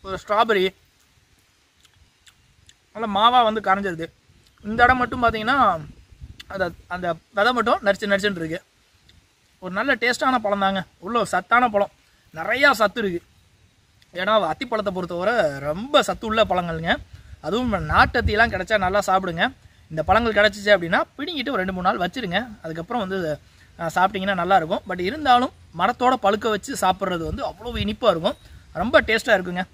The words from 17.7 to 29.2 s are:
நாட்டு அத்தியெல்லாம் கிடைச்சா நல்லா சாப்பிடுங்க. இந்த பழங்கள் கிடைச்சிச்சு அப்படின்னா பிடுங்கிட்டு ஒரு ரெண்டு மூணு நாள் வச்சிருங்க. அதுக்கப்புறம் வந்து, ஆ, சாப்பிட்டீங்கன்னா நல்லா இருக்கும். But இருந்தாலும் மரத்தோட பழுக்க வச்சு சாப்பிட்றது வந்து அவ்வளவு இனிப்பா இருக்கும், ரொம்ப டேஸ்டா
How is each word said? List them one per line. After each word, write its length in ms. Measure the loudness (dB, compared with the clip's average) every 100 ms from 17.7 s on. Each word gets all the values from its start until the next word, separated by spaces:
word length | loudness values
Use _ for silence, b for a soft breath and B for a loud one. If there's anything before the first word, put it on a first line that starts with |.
| -2 0
நாட்டு 280 | 2 4 2
அத்தியெல்லாம் 320 | -2 2 0
கிடைச்சா 240 | 0 -2 0
நல்லா 220 | 2 0 2
சாப்பிடுங்க. 380 | 0 0 -4 -4 -4 b b b
இந்த 120 | -6
பழங்கள் 340 | 2 2 2 2
கிடைச்சிச்சு 320 | 2 2 4
அப்படின்னா 260 | 4 4 -2 -2 -8
பிடுங்கிட்டு 300 | -8 -6 -4
ஒரு 120 | -4
ரெண்டு 100 | -4
மூணு 160 | 0 -2
நாள் 140 | 0
வச்சிருங்க. 420 | -4 -4 -4 -4 -4 -12
அதுக்கப்புறம் 460 | -12 -10 -6 -6 -4
வந்து, 320 | -4 -4 -6 b b b -8
ஆ, 120 | -4
சாப்பிட்டீங்கன்னா 400 | 2 2 2 -2
நல்லா 220 | -2 2 2
இருக்கும். 240 | 2 -4 -4
But 120 | -4
இருந்தாலும் 520 | -4 -2 4 4 2 -6 -18 -2
மரத்தோட 340 | -2 2 0
பழுக்க 360 | 2 2 0 -2
வச்சு 280 | -4 -6 -2
சாப்பிட்றது 440 | 0 0 -2 -4 -6
வந்து 140 | -6
அவ்வளவு 360 | -8 -8 -10 -4
இனிப்பா 260 | -4 2 2
இருக்கும், 220 | 2 -2 -4 b b b
ரொம்ப 280 | -6 4 4
டேஸ்டா 340 | 4 -2